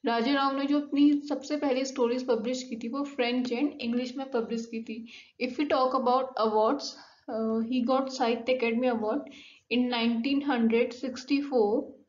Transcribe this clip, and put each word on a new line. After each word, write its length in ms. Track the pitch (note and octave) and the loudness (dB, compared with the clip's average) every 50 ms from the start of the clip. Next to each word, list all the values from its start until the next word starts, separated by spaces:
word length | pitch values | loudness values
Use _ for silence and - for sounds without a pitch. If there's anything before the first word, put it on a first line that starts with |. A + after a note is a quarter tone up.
| - | 0
राजा 280 | B3 A#3 A#3 A3+ C4+ C#4+ | 0 0 2 2 2 2
राव 240 | C#4 C4+ C4+ C4+ | 2 2 0 0
ने 80 | C#4 C#4 | 0 0
जो 140 | C#4 D4 D4 | 2 0 0
अपनी 320 | - - C#4+ C#4 C#4+ D4 D4 C#4+ - - | 0 0 4 6 6 6 6 4 0 -4
सबसे 280 | C#4 C4 - - D4+ D4 D4 | -4 -4 -2 -4 -4 -2 0
पहली 180 | C#4 B3+ C4 C4 - | 0 2 0 0 -2
स्टोरीज 340 | - C4 A#3+ A#3 B3+ B3+ B3+ | 0 0 0 0 0 -2 0
पब्लिश 360 | B3+ A#3 G#3 G3+ B3 B3+ B3+ - - | 0 0 0 0 -4 -4 -4 -6 -8
की 60 | A#3 A3 - | -10 -8 -8
थी 60 | A#3 C4+ | -6 -4
वो 100 | C#4 C#4+ | -4 -6
फ्रेंच 480 | C#4+ - - A#3+ A#3+ B3 B3+ A#3+ - | -6 -2 -2 -2 0 0 -2 -2 -2
and 300 | A#3 A#3+ D4 D4 - - | -2 -2 -2 -2 -4 -6
इंग्लिश 340 | B3 A#3 A#3+ B3 B3+ B3 - | -6 -2 -2 -2 -2 -4 -6
में 120 | C#4 C4+ - | -8 -8 -2
पब्लिश 340 | - A#3 A3+ - A#3 A3+ A3+ - | -2 -4 -2 -2 -6 -6 -6 -8
की 100 | - A3+ A3+ | -10 -10 -8
थी। 140 | - A3 A3+ - - - - - - _ - A#3 B3+ | -8 -10 -12 -12 -16 -20 -20 -20 -20 _ -6 -6 -4
If 100 | - - | -2 -2
we 80 | D4+ D4 D#4+ | 0 2 4
talk 240 | C4+ B3+ B3+ C4 C4 | 2 4 2 2 2
about 400 | A3+ B3 B3 C4 C4 - - - G#3+ | 2 4 2 2 0 -2 -2 0 0
awards, 500 | A3 G#3+ G#3+ G#3+ A3+ C#4+ C#4+ - - - - - - - _ _ | 2 4 4 4 4 2 0 -4 -10 -12 -14 -20 -20 -20 _ _
uh, 320 | - A#3+ A3 A3 A3 A3 A3+ A3+ A3+ B3+ | -8 -4 -2 -2 0 0 0 0 0 0
he 100 | B3+ A3+ B3+ | 0 2 2
got 240 | C4 C4+ C4+ C4 - - | 2 2 0 -2 -2 -2
साहित्य 380 | B3+ A3+ A#3 A#3 - C4+ B3+ | 0 0 0 0 0 -2 0
अकेडमी 300 | B3+ A#3 A#3 A3+ A#3 B3+ B3+ A#3 | 0 0 0 0 2 2 2 0
award 340 | A3 G#3+ G#3+ A#3+ D4 - - - - - - - - _ _ | 0 -2 -2 -2 -4 -4 -8 -18 -20 -20 -20 -20 -20 _ _
in 160 | A3+ B3 B3 B3 B3 | 0 2 2 2 0
nineteen 440 | A#3 A3+ A#3 A#3 A#3 A#3 C#4 C#4 C#4 C#4+ C#4+ B3+ | 0 2 2 0 0 0 0 0 0 0 0 2
hundred 460 | A#3 A3+ A3+ A3+ A#3 B3+ B3+ - - - | 2 4 4 4 4 2 2 -2 -6 -8
sixty-four 680 | B3+ - - - - C#4+ C#4 C#4+ C#4 B3 B3 G#3+ G3+ A3 C#4+ - - - - - | -8 -8 -8 -2 0 0 0 0 2 2 4 4 4 2 0 -2 -4 -14 -20 -20